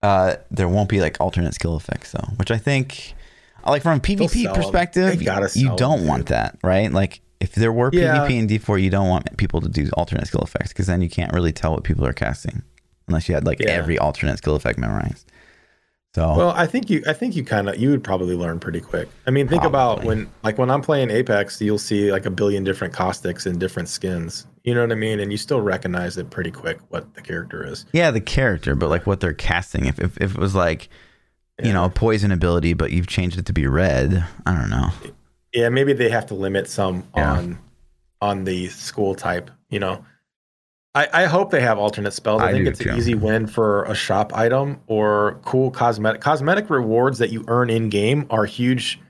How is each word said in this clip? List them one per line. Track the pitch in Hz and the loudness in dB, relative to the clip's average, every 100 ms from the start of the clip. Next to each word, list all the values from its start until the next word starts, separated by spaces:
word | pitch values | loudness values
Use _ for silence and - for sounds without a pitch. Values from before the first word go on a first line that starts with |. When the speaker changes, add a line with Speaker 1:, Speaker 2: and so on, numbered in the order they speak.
Speaker 1:
uh, | 104 98 92 - - | 4 4 2 0 -6
there | - 90 | -2 2
won't | 95 101 | 2 2
be, | 98 | 2
like, | 80 - | 2 0
alternate | 92 90 85 | -2 0 -2
skill | - 82 80 | -2 -4 -4
effects | - - - | -4 -8 -6
though, | - - 98 | -8 -6 -4
which | 92 | -2
I | 113 | -2
think, | 143 135 135 - - - - _ _ _ | 0 0 -2 -8 -16 -18 -20 _ _ _
like, | - 143 | 0 2
from | 170 151 | 2 2
a | |
P | - 196 | 2 2
V | 185 | 2
P | - | 2
Speaker 2:
They'll | 220 | 0
sell | 190 | 0
'em. | |
Speaker 1:
perspective, | 170 180 175 - 185 185 | 2 2 2 2 2 2
Speaker 2:
They | |
gotta | - 95 98 - | 0 0 0 2
Speaker 1:
you | 131 | 2
Speaker 2:
sell | |
'em, | 95 | 2
Speaker 1:
don't | 123 151 | 2 2
Speaker 2:
dude. | 80 | 2
Speaker 1:
want | 67 - | 0 0
that, | 58 53 - | 0 -2 -2
right? | 90 95 104 | 2 2 2
Like, | 85 98 - _ _ | 2 0 -4 _ _
if | 101 | -4
there | - 113 | 2 2
were | 113 123 | 4 2
Speaker 2:
Yeah. | 175 170 | 4 4
Speaker 1:
P | 151 | 2
V | 143 | 2
P | 123 | 2
in | 110 | 2
D | 107 | 0
four, | - 101 | 2 2
you | 95 | 4
don't | 95 95 | 2 2
want | 90 - - | 0 -2 -2
people | 95 85 | 0 0
to | 78 | -2
do | 78 71 | -2 0
alternate | - 87 - - | -2 -2 -2 -2
skill | - | -2
effects | - - - | -2 -4 -6
'cause | - 95 | -2 0
then | 90 | 2
you | 87 | 0
can't | - 87 | -2 -2
really | 87 85 | 0 0
tell | 78 80 | 0 -2
what | 78 | -2
people | - - | 0 0
are | 62 | 0
casting | 62 55 69 - - - _ _ _ - | 0 -4 -4 -8 -10 -12 _ _ _ -4
unless | 82 82 | -2 0
you | 76 | 0
had, | 87 | 0
like, | - | 0
Speaker 2:
Yeah. | - | 0
Speaker 1:
every | 85 80 82 | 0 0 0
alternate | 76 - 87 - | 0 0 -4 -2
skill | - 76 | -2 0
effect | 60 58 | 0 -4
memorized. | 58 50 - - _ _ - _ _ _ _ _ _ | -2 -2 -4 -6 _ _ -20 _ _ _ _ _ _
So | - 82 156 | -2 2 4
Speaker 2:
Well, | 175 165 | 2 2
I | 160 | 0
think | 254 214 | 0 0
you, | 160 - | -2 0
I | |
think | 156 247 175 | -2 -2 -2
you | |
kinda, | 127 107 98 92 | 0 0 0 0
you | 127 | 2
would | 139 | 2
probably | 123 95 90 | 0 -2 0
learn | 87 85 82 | -2 -2 -4
pretty | - 85 | -6 -8
quick. | - 85 80 - - | -6 -8 -8 -8 0
I | |
mean, | 135 135 | 0 2
think | 170 | 2
about | 160 139 123 107 | 2 2 2 2
Speaker 1:
Probably. | 113 110 | 0 -2
Speaker 2:
when, | - - | -4 -6
like, | 107 107 | -4 0
when | 127 | 2
I'm | 139 | 2
playing | 131 147 123 | 2 0 2
Apex, | 110 123 104 101 - | 0 2 0 0 -2
you'll | 104 104 | 0 0
see, | - 104 101 | 0 2 2
like, | 95 98 | 2 -2
a | |
billion | 92 104 101 | 0 0 0
different | 95 95 92 | -2 -2 -6
caustics | - 92 90 92 85 95 | -2 -4 -2 -6 -6 -4
and | 87 | -4
different | 92 - 85 | -4 -4 -8
skins. | - 95 90 82 - - _ | -6 -6 -4 -6 -10 -16 _
You | - | -2
know | 120 | 0
what | 117 | 0
I | 110 | 0
mean? | 110 107 | -2 -2
And | 101 | -4
you | 101 | -6
still | - 139 | -2 0
recognize | 104 - 92 90 87 92 | 0 -2 -2 -4 -4 -6
it | 87 | -10
pretty | - 85 | -8 -8
quick | - - - _ | -8 -8 -8 _
what | - - | -12 -12
the | - | -20
character | - - 87 82 | -10 -10 -8 -10
is. | - 78 - | -10 -12 -2
Speaker 1:
Yeah, | 156 170 | 2 2
the | 113 | 0
character, | - - 131 87 - | -2 0 2 0 0
but, | 69 80 | 0 2
like, | 82 98 | 0 0
what | 95 | 0
they're | 87 | -2
casting. | 73 - 82 92 - 65 | -2 0 0 -2 -2 -2
If, | - | 0
if, | 90 - | -4 -2
if | 98 | -4
it | 95 | 0
was, | 98 98 | 0 2
like, | 85 82 - - - _ _ _ _ - | 0 -2 -8 -20 -20 _ _ _ _ -4
you | 117 | 0
Speaker 2:
Yeah. | |
Speaker 1:
know, | 95 | 2
a | 87 | 2
poison | - 113 110 101 | 2 2 2 2
ability, | 90 87 87 85 | 2 2 2 2
but | 82 78 | 2 0
you've | 85 87 | 0 0
changed | - 90 87 | -2 -2 -2
it | 87 | -2
to | |
be | - 67 | 0 2
red, | 69 92 65 67 92 82 - - | 2 2 2 2 2 0 -4 -2
I | |
don't | 87 53 | 0 0
know. | 57 65 - - - _ _ _ | 0 0 -2 -12 -20 _ _ _
Speaker 2:
Yeah, | 120 117 | 0 2
maybe | 123 139 | 2 2
they | 135 117 | 4 2
have | 113 - | 2 -2
to | |
limit | 98 95 98 95 | -4 -2 -2 -2
some | - 95 90 - - | -2 -2 -2 -4 -2
Speaker 1:
Yeah. | 73 | 0
Speaker 2:
on, | 87 87 87 - _ _ _ _ _ | 0 -2 -10 -16 _ _ _ _ _
on | 104 98 | -2 -2
the | 95 92 92 | -4 -4 -6
school | - - - 98 | -10 -12 -4 -2
type, | 92 92 87 - _ _ | -2 -4 -4 -6 _ _
you | 104 | -4
know? | 98 92 - _ _ _ _ _ _ _ _ | -4 -6 -12 _ _ _ _ _ _ _ _
I, | 143 147 | 0 2
I | 165 180 | 4 4
hope | 175 185 | 2 2
they | 160 | 2
have | 123 107 | 2 2
alternate | 104 104 101 | 0 0 -6
spells. | - 110 107 | -4 0 2
I | 92 | 2
Speaker 1:
I | |
Speaker 2:
think | 101 | 2
Speaker 1:
do | 90 | 0
Speaker 2:
it's | - | 0
an | 117 | -4
Speaker 1:
too. | 120 | 0
Speaker 2:
easy | 120 | 0
win | 110 107 110 110 | 0 2 0 0
for | - 107 101 | 0 2 2
a | - | 0
shop | 107 - 98 104 110 | -4 0 0 0 0
item | 117 127 139 139 - | 2 2 0 -6 -4
or | 110 107 104 104 - | 0 2 2 2 -2
cool | - 131 131 | -2 0 0
cosmetic. | 131 120 110 110 107 | 2 0 2 0 0
Cosmetic | 143 151 143 190 208 | 0 0 2 0 0
rewards | 143 113 113 127 117 | -2 2 2 2 0
that | 117 | -2
you | 113 110 | -2 -2
earn | 117 123 | 0 2
in | 113 113 | 0 0
game | 101 107 139 143 | 0 2 0 0
are | 110 | 0
huge | 104 - 123 127 107 - | -2 0 0 0 -2 -8